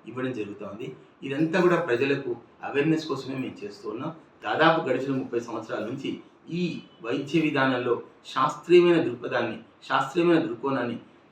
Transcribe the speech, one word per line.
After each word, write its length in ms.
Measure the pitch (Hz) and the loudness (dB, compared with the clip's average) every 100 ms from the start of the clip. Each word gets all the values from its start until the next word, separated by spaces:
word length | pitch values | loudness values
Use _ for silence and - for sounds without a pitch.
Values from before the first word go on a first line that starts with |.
| - | -14
ఇవ్వడం 260 | 123 131 | -6 -6
జరుగుతూ 320 | 110 101 101 101 | -4 -8 -10 -12
ఉంది. 300 | 104 143 - - _ | -10 -12 -14 -20 _
ఇదంతా 380 | 139 139 160 185 | -8 -2 0 4
కూడా 140 | 175 170 | 4 2
ప్రజలకు 600 | 123 120 139 139 123 117 - - | 2 2 2 0 -2 -8 -10 -14
అవేర్‌నెస్ 440 | 101 135 156 156 156 | -4 0 2 0 0
కోసమే 280 | 135 131 135 | -6 -6 -8
మేము 300 | 113 92 104 | -8 -10 -14
చేస్తూ 240 | - 110 | -12 -10
ఉన్నాం. 260 | 117 156 - - _ 107 | -8 -8 -10 -20 _ -4
దాదాపు 440 | 160 160 160 131 | 4 6 4 2
గడిచిన 260 | 123 139 131 | -2 0 -2
ముప్పై 240 | 120 117 | -2 -4
సంవత్సరాల 440 | 117 113 113 117 | -4 -8 -6 -6
నుంచి 360 | 107 139 - - - _ - | -6 -6 -6 -8 -12 _ -8
ఈ 300 | 175 175 127 - - | -2 -2 -4 -12 -12
వైద్య 360 | 113 139 - 165 | -6 -4 0 0
విధానంలో 600 | 151 139 135 123 120 117 - - - | 2 2 2 0 0 -2 -4 -20 -8
శాస్త్రీయమైన 680 | 135 135 - - 175 175 160 | -2 -2 -2 6 8 8 6
దృక్పథాన్ని, 540 | 135 117 117 123 110 113 - _ - | 2 -4 -4 -2 -2 -6 -14 _ -2
శాస్త్రీయమైన 500 | 135 - 175 170 160 | -2 0 2 4 4
దృక్కోణాన్ని, 580 | 143 117 139 131 120 117 - - _ | 2 -2 -2 -2 -2 -6 -12 -20 _